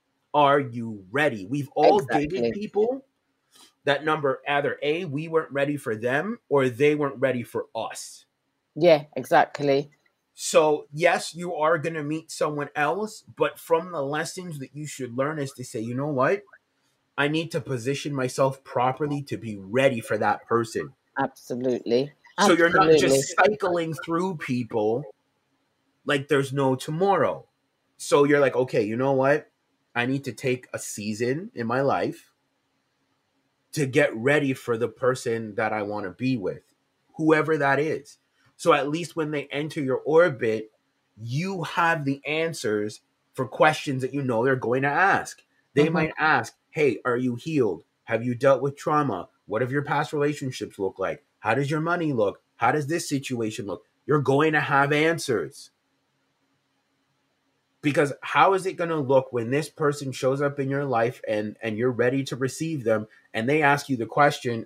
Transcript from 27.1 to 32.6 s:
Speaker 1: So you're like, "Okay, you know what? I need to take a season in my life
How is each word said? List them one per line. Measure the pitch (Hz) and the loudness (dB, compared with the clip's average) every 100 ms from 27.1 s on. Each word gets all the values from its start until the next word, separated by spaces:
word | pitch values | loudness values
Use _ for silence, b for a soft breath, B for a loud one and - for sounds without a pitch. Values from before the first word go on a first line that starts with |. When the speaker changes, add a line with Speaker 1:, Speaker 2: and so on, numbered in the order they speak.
| 180 110 78 - _ _ _ _ _ | 4 2 -2 -12 _ _ _ _ _
Speaker 1:
So | - 151 | 2 4
you're | 143 143 | 6 6
like, | 135 120 | 4 2
"Okay, | 127 135 | 0 0
you | 104 117 | 0 0
know | 135 | 0
what? | 135 135 151 - _ _ _ _ | 2 4 2 -2 _ _ _ _
I | 120 123 | -4 -2
need | 135 | -2
to | 131 | -6
take | 113 135 127 - | -4 -4 -4 -6
a | 110 | -12
season | - - 104 104 123 143 214 | -10 -8 -8 -4 -2 -4 -8
in | - 113 | -8 -2
my | 123 | 0
life | 139 92 110 - _ _ _ _ | 0 0 -2 -6 _ _ _ _